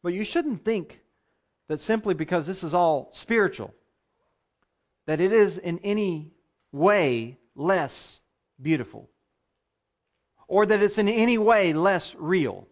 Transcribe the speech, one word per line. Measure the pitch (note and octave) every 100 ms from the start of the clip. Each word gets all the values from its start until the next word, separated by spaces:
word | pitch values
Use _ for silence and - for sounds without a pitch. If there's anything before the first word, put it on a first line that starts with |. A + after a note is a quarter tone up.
But | F3
you | F3+
shouldn't | G#3 E4+ D4+ G#3+
think | - A3+ E3 - _ _ _ _ _ _ _
that | D#3
simply | - A3 G#3
because | E3 D#3 F3+ D3+
this | F#3
is | E3+ E3+
all | F3 D3 -
spiritual, | - - A3+ G3 - G2+ - _ _ _ _ _ _ _ _ _ _ _ _ -
that | D3+
it | F#3
is | A3 G3+ E3+
in | F3+ E3+
any | G3+ G#3 G3+ D#3+ D3+ _ _ _ _
way | C#3 F3 G#3 D3+ A#2+ A2+ B2+ _ -
less | D#3 F#3+ C#3 - - - _ _ _ _
beautiful, | C3 D#3 A#2 A2 - _ _ _ _ _ _ _ _ _ _ _ _ _ _
or | F#3+ G#3
that | G#3+
it's | G3+ G3+
in | G#3
any | A3+ A3+ A#3
way | G#3+ A3 F#3
less | D#3 F#3 F#3 -
real. | - D#3 F#3 C3+ F#2 -